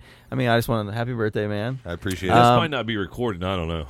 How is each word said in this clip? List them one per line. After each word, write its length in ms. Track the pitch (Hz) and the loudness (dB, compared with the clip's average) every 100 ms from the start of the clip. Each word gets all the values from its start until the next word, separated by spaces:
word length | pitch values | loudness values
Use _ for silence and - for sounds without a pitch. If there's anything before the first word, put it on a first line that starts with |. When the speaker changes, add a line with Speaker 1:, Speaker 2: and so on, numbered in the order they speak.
| - - - | -6 -20 -8
Speaker 1:
I 20 | |
mean, 140 | 127 123 | -2 2
I 80 | 117 | 2
just 100 | 113 | 2
wanted 240 | 113 104 | -2 -2
to, 40 | 113 | -4
happy 160 | 120 | -4
birthday, 340 | 120 110 107 104 | -2 -2 0 -2
man. 320 | 104 113 131 | -2 -4 -6
Speaker 2:
I 80 | 85 | -8
appreciate 380 | 85 98 87 90 | -6 -4 -4 2
Speaker 3:
This 80 | 113 | 6
Speaker 2:
it. 40 | |
Speaker 1:
Um, 160 | 120 120 | 8 6
Speaker 3:
might 100 | - | 4
not 160 | 139 110 | -2 -4
be 100 | 107 | -4
recorded. 480 | 92 - 120 87 | -4 -4 -4 -2
I 100 | 92 95 | -4 -2
don't 120 | 82 | -2
know. 160 | 82 73 | -4 2